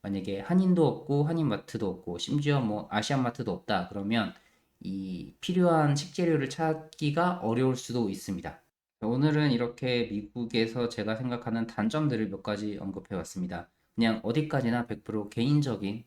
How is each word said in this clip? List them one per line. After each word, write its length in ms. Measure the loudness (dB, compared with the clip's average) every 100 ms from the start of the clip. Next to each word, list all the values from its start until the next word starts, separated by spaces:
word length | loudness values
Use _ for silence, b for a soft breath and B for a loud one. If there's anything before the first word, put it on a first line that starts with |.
만약에 360 | -4 -4 -4 -6
한인도 460 | 2 2 4 4 4
없고 380 | 2 0 2
한인마트도 640 | 2 2 0 -2 -4 -4 -4
없고 300 | -4 -8 -8
심지어 420 | -2 0 2 2
뭐 260 | 2 -4 -2
아시안마트도 600 | -2 0 0 0 -2 -4
없다 380 | -4 0 0 0
그러면 460 | -6 0 0 0 b b b b _
이 520 | -8 -6 -6 -8 -10 -10
필요한 560 | -2 4 6 6 4 2
식재료를 540 | -2 -2 2 2 0
찾기가 880 | 0 0 0 -6 -2 0 2 2 0
어려울 360 | 0 2 2
수도 360 | 0 -4 -2 -2
있습니다. 500 | -2 -6 -6 -6 -12 _ _ _ _
오늘은 500 | -2 2 4 4 4
이렇게 540 | 2 0 -2 -2 0
미국에서 840 | 0 -4 -6 -8 -2 2 2 0 -4
제가 260 | -2 -4 -2
생각하는 500 | -4 -4 -2 -2 -2
단점들을 640 | 0 0 2 0 0 -2
몇 140 | -4
가지 340 | -4 -4 -4 -6
언급해 380 | -8 -10 -6 -6
왔습니다. 540 | -6 -6 -6 -6 -10 _ _
그냥 260 | 2 2 2
어디까지나 640 | 0 0 0 0 0 0 -2
백 180 | -8
프로 260 | -4 -4 -4
개인적인 760 | -2 4 4 2 -2 -4 -6